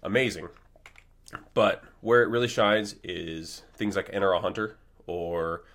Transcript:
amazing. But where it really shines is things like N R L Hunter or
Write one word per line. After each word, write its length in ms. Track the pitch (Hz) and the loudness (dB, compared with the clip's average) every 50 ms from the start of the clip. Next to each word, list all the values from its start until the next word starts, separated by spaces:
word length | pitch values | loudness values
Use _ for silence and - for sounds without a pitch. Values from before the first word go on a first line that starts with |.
| - | -6
amazing. 460 | 95 104 127 131 110 85 82 87 85 - - - _ _ _ - - - - - _ _ _ _ - - - - - - | -2 0 0 0 -2 -4 -8 -12 -16 -18 -20 -20 _ _ _ -20 -20 -20 -20 -20 _ _ _ _ -18 -18 -18 -16 -4 0
But 300 | 123 107 98 - - - - - _ | 2 4 4 2 0 -8 -18 -20 _
where 200 | - 110 120 120 117 | 2 4 6 6 6
it 60 | 101 | 4
really 180 | 113 120 123 | 2 0 0
shines 480 | 117 - 127 107 104 107 107 104 104 - - - | 0 2 2 4 4 4 2 0 -2 -8 -12 -12
is 600 | 87 87 85 85 82 80 80 82 - - - - - - | -10 -8 -8 -8 -8 -8 -10 -10 -12 -16 -18 -20 -16 -8
things 200 | - 110 104 92 | -6 -4 -2 -2
like 140 | 98 87 - | -2 -4 -4
N 120 | 98 101 98 | -2 0 2
R 100 | 95 90 | 2 2
L 60 | 87 | 2
Hunter 360 | - 90 - 110 107 107 - - _ _ _ _ _ | 0 -2 -4 -4 -6 -8 -8 -14 _ _ _ _ _
or 560 | - 85 87 85 85 85 85 82 82 85 82 - - | -8 -6 -6 -4 -4 -4 -2 -2 -4 -6 -8 -10 -16